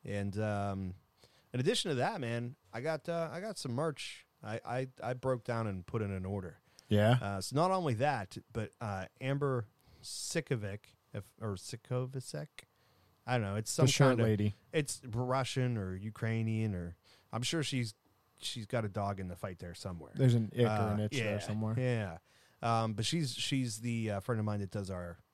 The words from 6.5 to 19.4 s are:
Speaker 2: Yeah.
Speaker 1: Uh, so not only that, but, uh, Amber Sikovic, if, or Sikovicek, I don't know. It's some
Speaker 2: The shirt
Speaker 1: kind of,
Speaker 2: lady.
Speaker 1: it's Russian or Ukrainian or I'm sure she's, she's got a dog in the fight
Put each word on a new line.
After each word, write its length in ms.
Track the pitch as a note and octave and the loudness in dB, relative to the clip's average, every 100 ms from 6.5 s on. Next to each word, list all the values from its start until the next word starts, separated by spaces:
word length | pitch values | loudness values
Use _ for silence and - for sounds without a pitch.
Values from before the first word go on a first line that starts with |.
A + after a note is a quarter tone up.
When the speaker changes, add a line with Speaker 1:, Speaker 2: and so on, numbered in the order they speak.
| - _ - - | -14 _ -20 4
Speaker 2:
Yeah. 280 | G#2 G#2+ B2 | 8 8 6
Speaker 1:
Uh, 200 | G2+ G2 | 2 -4
so 140 | - C#3 | -2 2
not 160 | F3+ | 2
only 220 | F#3+ E3 A2 | 2 2 2
that, 420 | D3 C3 F#2+ - - | 0 0 -4 -12 -8
but, 180 | A2+ G#2+ _ | -8 -8 _
uh, 240 | A2 F#2+ - _ | -6 -4 -6 _
Amber 440 | C3 C#3 C#3+ B2+ G#2+ _ - - | -2 0 0 0 -4 _ -20 -20
Sikovic, 760 | - - - E3 D3 B2 G#2 G2+ - _ _ | -12 -8 -2 -4 -2 -4 -2 -8 -12 _ _
if, 100 | G2+ - _ | -10 -10 _
or 140 | A2 F#2+ | -6 -6
Sikovicek, 920 | - A#2 - B2 B2+ C3+ - D3 D3+ - - _ _ _ _ _ - | -8 -12 -4 -4 -2 -6 -8 -10 -10 -14 -20 _ _ _ _ _ 0
I 80 | |
don't 80 | B2 | 2
know. 120 | G2+ G2+ | 2 -2
It's 160 | A2 | -2
some 140 | - B2 | 4 6
Speaker 2:
The 40 | |
shirt 180 | - C3+ | 8 8
Speaker 1:
kind 120 | B2 | 8
of, 60 | A2+ | 4
Speaker 2:
lady. 280 | G#2 G#2 - _ | 4 2 0 _
Speaker 1:
it's 280 | D#3+ C#3+ - B2+ | -2 -2 -6 -6
Russian 680 | A2+ B2+ C3 B2 C3+ B2 A#2 | -2 0 0 0 0 0 0
or 180 | F#2 F#2 | -2 -4
Ukrainian 800 | G#2+ G#2+ A2+ A2+ A2 A2 A2 F2+ | -8 -4 -2 0 2 2 0 0
or 200 | E2+ F2 _ - _ | -6 -10 _ -20 _
I'm 100 | A2+ | -4
sure 200 | B2+ E3 | 0 0
she's, 300 | C#3 C3+ A2+ - _ _ _ _ | 0 0 -2 -6 _ _ _ _
she's 260 | - A#2+ G#2 | -8 -8 -2
got 180 | A#2+ G#2+ | -2 0
a 40 | |
dog 300 | G2 G2+ G2 | -2 -2 -2
in 80 | F#2 | -6
the 60 | |
fight 220 | F2 | -6